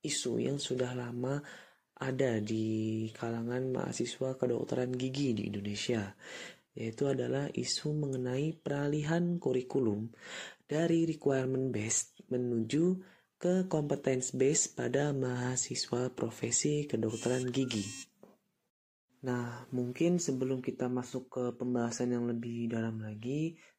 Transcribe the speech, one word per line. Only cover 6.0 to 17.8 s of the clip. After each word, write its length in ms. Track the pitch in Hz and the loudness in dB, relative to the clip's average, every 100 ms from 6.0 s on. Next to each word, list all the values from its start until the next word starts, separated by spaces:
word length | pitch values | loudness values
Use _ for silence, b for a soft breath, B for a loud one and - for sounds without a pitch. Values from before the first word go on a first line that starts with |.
| 98 - B B B B B - | 0 -8 B B B B B -8
yaitu 320 | 113 110 143 | -6 0 0
adalah 400 | 131 123 131 143 | 2 0 0 -2
isu 400 | - 120 - 151 151 | -2 -2 -2 -2 0
mengenai 580 | 147 131 123 127 151 | 0 0 0 0 0
peralihan 880 | 156 - 143 143 151 147 170 175 175 | -2 -4 0 0 0 2 2 2 2
kurikulum 720 | 135 127 127 139 117 104 113 B B B B B _ | 2 2 2 2 2 2 -2 B B B B B _
dari 420 | 151 165 165 165 | 0 4 4 2
requirement 640 | 151 143 135 131 131 131 | 2 2 2 2 2 0
based 480 | 107 107 - - _ - | 0 0 0 -2 _ -4
menuju 720 | 123 123 117 113 139 170 185 B B B _ | -2 2 0 2 4 4 2 B B B _
ke 260 | 175 185 190 | 2 2 4
competence 720 | 160 147 143 - 131 127 131 | 2 2 0 2 2 0 4
based 420 | 131 151 - - | 4 4 0 -2
pada 320 | 120 131 147 | 0 2 2
mahasiswa 1040 | 139 127 123 123 127 - 131 - 123 127 | 2 0 0 0 0 -2 -4 -2 0 0
profesi 720 | - 113 - 117 117 151 147 147 | -2 -4 -2 -2 2 2 2 0
kedokteran 640 | 117 113 110 120 127 127 | 0 0 0 0 2 0
gigi. 600 | 123 127 113 | 0 2 0